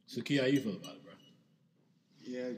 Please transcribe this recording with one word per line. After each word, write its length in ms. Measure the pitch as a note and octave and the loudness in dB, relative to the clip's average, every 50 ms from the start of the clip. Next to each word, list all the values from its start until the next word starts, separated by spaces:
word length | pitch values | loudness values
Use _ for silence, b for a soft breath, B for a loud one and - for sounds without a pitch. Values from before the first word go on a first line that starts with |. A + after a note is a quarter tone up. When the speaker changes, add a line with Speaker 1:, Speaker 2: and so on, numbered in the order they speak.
| _ - | _ -10
Speaker 1:
So, 140 | - B2 | -6 -4
Key, 160 | A2+ - C#3+ C#3+ | 0 2 4 4
how 80 | C3 | 6
you 140 | C3 C#3+ C#3 | 6 4 4
feel 140 | - A2 F#2+ | 2 0 -4
about 200 | E2+ - - - | -4 -6 -12 -14
it? 40 | - - - - - - - - _ _ _ _ _ _ _ _ _ _ _ _ _ _ _ _ - - B2+ | -16 -18 -20 -20 -20 -20 -20 -20 _ _ _ _ _ _ _ _ _ _ _ _ _ _ _ _ -16 -10 -8
Speaker 2:
Yeah, 200 | B2+ B2 B2 B2+ B2 | -6 -4 -4 -4 -4